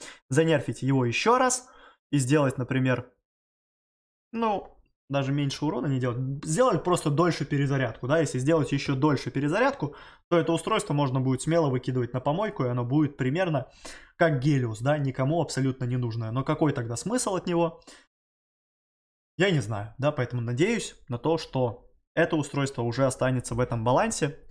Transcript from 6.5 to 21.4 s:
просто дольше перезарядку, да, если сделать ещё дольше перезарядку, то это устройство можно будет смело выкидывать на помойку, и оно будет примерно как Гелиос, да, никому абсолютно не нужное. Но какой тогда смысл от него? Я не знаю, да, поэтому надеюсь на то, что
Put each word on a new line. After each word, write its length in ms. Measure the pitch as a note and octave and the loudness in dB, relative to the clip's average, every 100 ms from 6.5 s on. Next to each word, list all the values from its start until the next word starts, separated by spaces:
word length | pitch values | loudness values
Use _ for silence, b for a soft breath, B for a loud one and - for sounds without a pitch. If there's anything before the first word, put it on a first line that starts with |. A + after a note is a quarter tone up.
| D#3+ B3+ G3+ | 2 4 2
просто 260 | - F3 D#3+ | 2 0 2
дольше 340 | D3 F3 D#3 C#3+ | 2 2 2 -2
перезарядку, 640 | C#3+ C#3 C#3 B2+ - B2 | 0 0 0 -2 -4 0
да, 120 | D#3+ | 2
если 200 | C#3+ B2+ | 2 0
сделать 320 | C3 E3 C#3+ | 2 2 2
ещё 240 | C#3 - C3+ | -2 -2 0
дольше 340 | D3+ C#3 - | 2 2 -2
перезарядку, 640 | C3+ C#3+ F#3 C4 - D3 B B B _ | -2 0 2 2 0 -6 B B B _
то 80 | E3+ | 2
это 160 | E3 | 2
устройство 400 | E3 G3+ G#3+ - | 0 0 -2 0
можно 260 | D3 C#3+ C3 | 0 2 2
будет 220 | B2+ B2+ | 0 0
смело 280 | - E3 D3+ | 2 2 2
выкидывать 440 | B2+ - B2+ A#2+ | 0 -2 -2 -2
на 80 | C3 | -2
помойку, 420 | C#3 D#3+ G#3+ G#3 | -2 -2 -2 -2
и 60 | E3+ | -2
оно 160 | B2+ A#2+ | -2 0
будет 320 | C#3+ C#3+ - | 2 2 0
примерно 500 | C3 D#3 F#3 C#3+ A#2 B B B B - | -2 0 0 -2 -4 B B B B 0
как 240 | E3+ C#3+ | 2 4
Гелиос, 400 | C3+ C#3 B2 G#2+ | 2 2 0 -2
да, 180 | B2 D3+ | 0 0
никому 440 | C#3 B2 C3+ E3+ | -2 0 0 0
абсолютно 420 | E3 - C3 B2+ | -2 0 -2 -2
не 140 | B2 B2+ | -4 -2
нужное. 340 | B2 A2+ A2+ | -4 -4 -4
Но 120 | A#2+ | -4
какой 280 | C3+ D3+ D#3 | -2 2 2
тогда 240 | D3+ A2+ A#2 | 0 -4 -6
смысл 400 | F#3 B3 A3+ F#3 | -4 -2 -2 -4
от 100 | F#3 | -2
него? 360 | E3+ E3 E3 B B B _ _ _ _ _ _ _ _ _ _ _ _ - | 0 0 -2 B B B _ _ _ _ _ _ _ _ _ _ _ _ -2
Я 140 | F#3+ | 2
не 80 | D#3+ | 2
знаю, 340 | G#2 G#2+ G#2+ - | -2 -6 -10 -4
да, 140 | C#3 | -2
поэтому 300 | D3 B2 B2 | -2 -4 -4
надеюсь 540 | A#2 A#2+ F#3 A#3 - - - | -4 0 0 0 -6 -12 -10
на 80 | A#2+ | -4
то, 200 | D#3 | 0
что 540 | E3 | -2